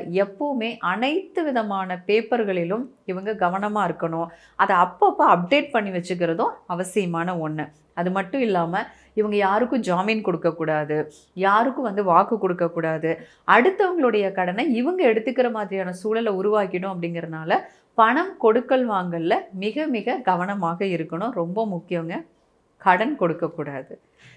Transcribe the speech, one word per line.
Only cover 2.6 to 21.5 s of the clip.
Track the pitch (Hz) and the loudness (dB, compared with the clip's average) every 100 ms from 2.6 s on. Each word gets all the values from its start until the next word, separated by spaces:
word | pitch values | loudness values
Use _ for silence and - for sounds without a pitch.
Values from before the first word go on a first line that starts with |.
| 170 214 262 _ | -2 -4 -6 _
இவங்க | - 180 196 | -8 -8 -4
கவனமா | 214 180 190 208 208 180 | -2 0 0 -2 0 -2
இருக்கணும். | 160 165 165 170 - - - | -2 -4 -4 -6 -10 -12 -2
அதை | 196 185 | 4 4
அப்பப்போ | 185 - 403 - - | 4 4 2 6 6
அப்டேட் | 175 180 285 285 | 6 4 2 2
பண்ணி | 233 202 | -2 -2
வச்சுக்கிறதும் | 180 180 180 170 165 285 - - | -4 -4 -2 -2 0 -2 -2 -8
அவசியமான | 175 185 214 180 165 170 | -6 -4 -2 0 0 -2
ஒண்ணு. | 180 156 156 147 _ _ | -2 -4 -4 -8 _ _
அது | - 175 | -4 -2
மட்டும் | 190 185 269 | -2 -2 -2
இல்லாம, | 233 180 165 185 240 - _ | 0 2 0 -2 -6 -12 _
இவங்க | - 208 208 | -2 0 2
யாருக்கும் | 190 208 240 262 | 2 2 2 0
ஜாமீன் | 202 175 202 220 | 0 0 0 0
கொடுக்கக்கூடாது, | 190 170 170 165 156 156 151 151 151 - _ | 0 0 0 -2 -2 0 0 -2 -4 -8 _
யாருக்கும் | 180 190 208 254 247 | -2 2 4 2 -2
வந்து | 247 196 | -4 -2
வாக்கு | 196 170 202 220 | 4 4 4 2
கொடுக்கக்கூடாது, | 190 175 170 170 160 160 160 160 - _ - | 0 0 -2 -2 -2 -2 -2 -4 -8 _ 4
அடுத்தவங்களுடைய | 202 262 381 381 359 254 214 196 | 6 6 4 0 2 2 2 0
கடனை | 190 180 190 320 | 0 -2 0 0
இவங்க | 226 254 370 277 | 0 0 2 4
எடுத்துக்கிற | 220 220 247 247 | 4 0 0 0
மாதிரியான | 220 202 196 180 | 0 -4 -4 -4
சூழலை | 180 214 220 233 | -4 -2 0 0
உருவாக்கிடும் | 190 202 214 190 180 196 | 0 2 2 0 -2 -6
அப்படிங்கறதுனால, | 185 170 170 165 160 160 220 - _ _ | -6 -6 -6 -8 -8 -2 -2 -2 _ _
பணம் | - 220 262 381 - | 2 4 4 -2 0
கொடுக்கல் | 226 233 247 262 247 | 2 2 2 0 2
வாங்கல்ல | 196 180 170 165 247 - | -2 -2 -2 0 -2 -2
மிக | 190 208 254 302 | -8 -6 -4 -4
மிக | 233 214 269 | -2 -2 -4
கவனமாக | 214 180 180 202 170 175 | 0 0 -2 -2 -4 -2
இருக்கணும். | 196 170 160 165 220 | -2 -4 -4 -6 -6
ரொம்ப | 214 170 | -4 -4